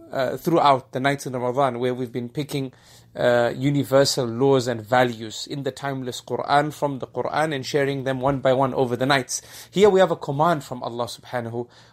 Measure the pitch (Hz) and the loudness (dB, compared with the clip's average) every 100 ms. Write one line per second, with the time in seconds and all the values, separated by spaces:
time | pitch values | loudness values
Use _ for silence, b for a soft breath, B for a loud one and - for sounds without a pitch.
0 | - 135 127 131 175 165 139 131 - 131 | -10 -4 -4 -2 0 4 4 4 0 -4
1 | 135 143 143 123 123 123 139 120 127 123 | -2 -2 -6 -4 -2 0 0 0 -2 -2
2 | 123 120 120 151 143 147 131 b b b | -6 -6 -8 -6 -6 -6 -6 b b b
3 | b - 123 120 120 135 135 143 120 135 | b -2 2 4 2 0 0 0 4 4
4 | 139 - 120 113 139 135 120 117 104 127 | 4 2 -4 2 4 4 2 -6 0 2
5 | 123 110 110 - - 147 135 - 139 135 | 2 0 -10 -12 -10 -8 -8 -8 -8 -8
6 | 123 - - 120 - 143 147 - 147 135 | -8 -12 -8 -6 2 2 2 -2 -4 -4
7 | - 123 123 151 160 139 123 147 139 139 | -8 -8 -4 -2 -2 -4 -2 0 0 -2
8 | 131 131 131 139 131 131 135 123 127 120 | -4 0 0 2 2 2 2 2 0 0
9 | 131 139 - - B B B 175 208 190 | 2 0 0 -8 B B B 4 6 6
10 | 180 165 - 143 165 156 - 123 120 117 | 4 2 -4 0 2 2 -4 -10 -8 -6
11 | 117 - - 127 117 117 120 b b | -8 -8 -8 -8 -6 -8 -8 b b